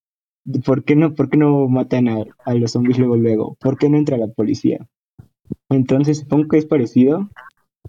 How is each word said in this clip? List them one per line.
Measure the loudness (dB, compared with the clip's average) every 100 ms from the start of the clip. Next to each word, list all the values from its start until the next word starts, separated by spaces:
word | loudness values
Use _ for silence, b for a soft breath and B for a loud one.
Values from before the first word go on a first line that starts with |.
| _ _ _ _ -8 -6
¿por | -2 -2
qué | 2 2
no, | 2 0
por | 0
qué | 2
no | 2 2 0
matan | 0 0 0 0
a, | -2 -6 _ -4
a |
los | -2 -2
zombies | 0 0 0
luego, | 0 2
luego? | 0 0 -4 -4
¿Por | -4 0
qué | 0
no | 2
entra | 0 -2
la | -4
policía?". | -4 -4 -2 -2 -4 -10 _ _ -20 -20 _ _ -16 _
Entonces | -2 0 0 0 -2
supongo | -2 -2 2
que | 0
es | 0
parecido, | -2 0 2 2 0 -6 -14 B _ _ _